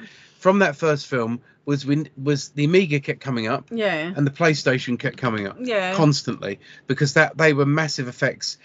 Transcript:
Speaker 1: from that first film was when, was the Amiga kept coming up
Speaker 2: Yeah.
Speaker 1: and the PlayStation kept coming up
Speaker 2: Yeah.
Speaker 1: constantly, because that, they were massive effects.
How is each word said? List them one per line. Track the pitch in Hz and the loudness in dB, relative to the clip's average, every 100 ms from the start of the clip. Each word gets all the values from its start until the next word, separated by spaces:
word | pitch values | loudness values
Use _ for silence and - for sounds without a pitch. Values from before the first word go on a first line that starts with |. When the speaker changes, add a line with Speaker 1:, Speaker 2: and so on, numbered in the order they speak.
| - - - _ | -8 -20 -20 _
Speaker 1:
from | 185 196 | 2 4
that | 185 143 | 2 2
first | 165 151 - | 0 0 -2
film | 131 113 117 - _ | -2 -2 -4 -10 _
was | - 143 139 | -4 -4 0
when, | 143 151 - | -2 -2 -6
was | 135 143 - | -2 -2 -4
the | 143 | -2
Amiga | 147 180 185 143 | 2 4 4 0
kept | 139 143 | -2 -6
coming | 135 120 110 | -6 -4 -2
up | 131 - | -4 -6
Speaker 2:
Yeah. | 233 208 160 165 | -4 -4 -2 -4
Speaker 1:
and | 180 143 | -2 -2
the | |
PlayStation | 139 170 151 - 127 131 120 | 2 2 2 0 0 -2 -4
kept | 135 - | -4 -4
coming | 127 107 98 | -2 -2 -4
up | - | -8
Speaker 2:
Yeah. | 254 214 180 | -4 -2 0
Speaker 1:
constantly, | - 151 139 - 104 98 101 - - - | 2 4 2 -2 -6 -8 -10 -14 -12 -6
because | 131 143 | -2 0
that, | 160 151 - | 2 2 4
they | 160 | 2
were | 143 143 | 4 2
massive | 151 156 - 127 | 0 -2 -4 -8
effects. | - 131 - - - | -4 -4 -4 -8 -12